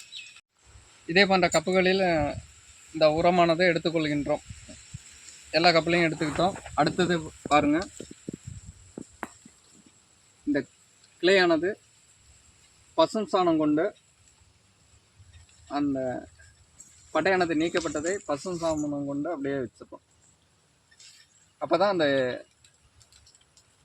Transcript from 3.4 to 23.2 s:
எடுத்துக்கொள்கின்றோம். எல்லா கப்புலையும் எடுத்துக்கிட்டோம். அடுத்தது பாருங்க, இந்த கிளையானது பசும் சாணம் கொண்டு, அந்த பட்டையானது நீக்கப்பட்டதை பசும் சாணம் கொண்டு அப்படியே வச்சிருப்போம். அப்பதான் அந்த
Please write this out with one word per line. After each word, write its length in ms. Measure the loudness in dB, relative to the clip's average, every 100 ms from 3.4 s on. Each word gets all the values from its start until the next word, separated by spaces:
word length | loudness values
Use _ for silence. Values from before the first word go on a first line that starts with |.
| 4 4 2
எடுத்துக்கொள்கின்றோம். 720 | 2 0 -2 -2 -2 -2 -4 -6 -20 -20 -20 -18 -18 -18 -20 -20 -20 -4
எல்லா 180 | 2 4
கப்புலையும் 360 | 4 2 2 2
எடுத்துக்கிட்டோம். 540 | 0 -4 0 -2 -2 -8 0
அடுத்தது 560 | 0 2 0 0 -4 -12
பாருங்க, 480 | 0 2 2 0 -4 -14 -20 -18 -18 -16 -18 -18 -20 -20 -20 -20 -20 -16 -16 -18 -20 _ _ -20 _ _ _ _ _ _ -4
இந்த 200 | -4 -4 _ _ _ _ -2
கிளையானது 520 | 4 4 4 2 0 -6 _ _ _ _ _ _ _ _ _ _ _
பசும் 360 | 0 0 0 -2
சாணம் 260 | 0 2 2
கொண்டு, 380 | 2 0 -2 -6 _ _ _ _ _ _ _ _ _ _ _ _ -20 -20 -20 _ -8
அந்த 600 | -4 -2 -2 -4 -8 -12 _ -20 _ _ _ -20 _ _
பட்டையானது 400 | -2 0 0 0 0
நீக்கப்பட்டதை 540 | 0 -2 -2 -4 -4 -6
பசும் 440 | -6 -6 -6 -6
சாணம் 440 | -4 -4 -4 -6 -6
கொண்டு 240 | -6 -6
அப்படியே 260 | -6 -4 -4
வச்சிருப்போம். 500 | -6 _ -20 -20 _ _ _ _ _ _ _ _ _ _ -20 -20 _ _ _ -12
அப்பதான் 320 | -2 2 2 2
அந்த 100 | 2 2 0 -4 -12 _ _ _ _ _ _ _